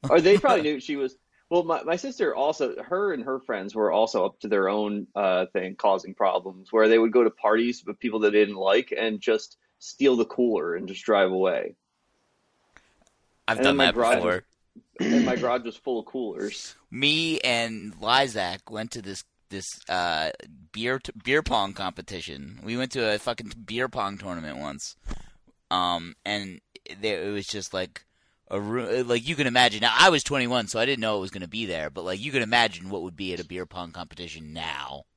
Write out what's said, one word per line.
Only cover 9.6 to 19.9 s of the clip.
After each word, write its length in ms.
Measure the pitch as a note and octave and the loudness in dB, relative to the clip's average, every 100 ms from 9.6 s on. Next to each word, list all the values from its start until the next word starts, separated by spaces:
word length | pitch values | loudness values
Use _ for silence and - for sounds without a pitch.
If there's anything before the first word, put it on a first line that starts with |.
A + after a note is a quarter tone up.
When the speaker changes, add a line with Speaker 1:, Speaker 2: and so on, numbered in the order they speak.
| _ _ | _ _
Speaker 1:
steal 380 | - - C3+ B2 | -20 2 4 4
the 100 | A2+ | 2
cooler 480 | - B2 G#2 E2 | 2 2 2 -2
and 140 | E2+ F#2 | -4 -6
just 180 | F#2+ - | -8 2
drive 260 | G#2 F#2+ | 4 4
away. 440 | F#2 F#2+ D#2+ - - _ _ _ _ _ _ _ _ _ _ _ _ _ _ _ _ - | 4 2 0 -4 -10 _ _ _ _ _ _ _ _ _ _ _ _ _ _ _ _ -4
Speaker 2:
I've 100 | A2+ | 2
Speaker 1:
And 80 | C3+ | 2
Speaker 2:
done 60 | |
Speaker 1:
then 40 | C#3+ | 4
my 80 | - | 2
Speaker 2:
that 80 | |
Speaker 1:
garage 220 | A#2 A#2 G#2 | 4 4 4
Speaker 2:
before. 280 | F2 F2+ _ _ _ - _ - | 2 0 _ _ _ -20 _ -6
Speaker 1:
was, 120 | G#2+ | 2
and 120 | A#2+ B2 | 4 4
my 100 | B2 | 0
garage 280 | A#2+ B2 | 0 -2
was 120 | A#2 - | -4 -10
full 240 | - A#2+ | -4 -4
of 80 | G#2 | -4
coolers. 680 | C3 A2+ F2+ G2+ - - - _ | -8 -6 -6 -8 -8 -14 -18 _
Speaker 2:
Me 500 | B2 C#3+ D#3 E3 D#3 | 0 2 2 0 -2
and 520 | B2+ A#2 A#2 A2 G#2+ F#2 | 0 0 -2 -6 -12 -8
Lizak 720 | G#2+ B2+ C#3 G#2+ F2+ F#2 - | 2 4 2 0 -4 -6 -10
went 180 | G#2+ A2 | -10 -8
to 100 | A#2+ | -10
this, 220 | G2 F#2+ - _ _ | -12 -12 -14 _ _
this, 160 | G2 - - | -12 -12 -14
uh, 420 | - | -6